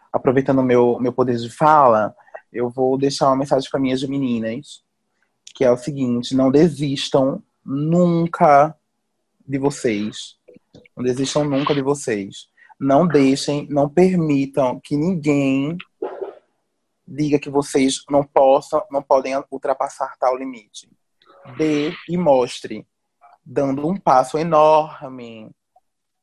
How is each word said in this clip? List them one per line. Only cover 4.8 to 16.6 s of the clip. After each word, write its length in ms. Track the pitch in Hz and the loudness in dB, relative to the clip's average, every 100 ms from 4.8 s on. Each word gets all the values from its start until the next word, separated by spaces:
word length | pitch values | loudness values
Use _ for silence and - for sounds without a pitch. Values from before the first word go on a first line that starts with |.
| _ _ _ _ _ _ - | _ _ _ _ _ _ -14
que 100 | - | -2
é 60 | 131 | 0
o 60 | 123 | 0
seguinte: 580 | - 139 127 120 120 | -2 -4 -2 -4 -2
não 160 | 131 131 | 0 2
desistam 920 | 135 170 135 147 135 - 143 135 180 - _ | 4 4 2 -6 -4 -2 0 0 -2 -10 _
nunca 1120 | - 135 151 175 180 170 165 - 170 143 156 160 _ _ _ _ _ _ - | -8 -4 0 2 2 2 -2 2 6 6 4 0 _ _ _ _ _ _ -8
de 120 | 135 | -4
vocês. 800 | 139 143 127 104 107 123 - _ _ - _ - _ - | -4 -2 -4 -2 -4 -10 -18 _ _ -20 _ -20 _ -8
Não 80 | |
desistam 400 | 123 127 135 151 | -4 -4 -2 -2
nunca 300 | 147 139 143 | -2 -2 0
de 80 | 143 | -2
vocês. 680 | 135 143 - 104 98 - - _ _ - | -2 -4 -4 -6 -6 -12 -20 _ _ -6
Não 260 | 139 139 175 | 2 2 4
deixem, 600 | 147 135 139 - 147 143 | 4 4 2 -2 -6 -4
não 180 | 143 143 | -2 0
permitam 960 | 143 185 180 160 139 135 - 127 139 | 4 4 4 0 0 -2 -2 -2 -2
que 160 | - 147 | -6 -4
ninguém 800 | 165 185 147 143 139 135 139 175 - - - - - - _ _ | -2 -2 0 0 0 0 -2 -8 -14 -12 -12 -10 -14 -14 _ _